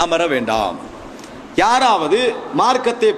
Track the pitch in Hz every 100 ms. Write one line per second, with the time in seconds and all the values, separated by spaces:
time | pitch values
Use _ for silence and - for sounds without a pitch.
0 | 170 165 170 131 113 113 98 82 - -
1 | - - - - - - 202 247 254 196
2 | 151 214 254 - - 143 220 262 240 233
3 | 220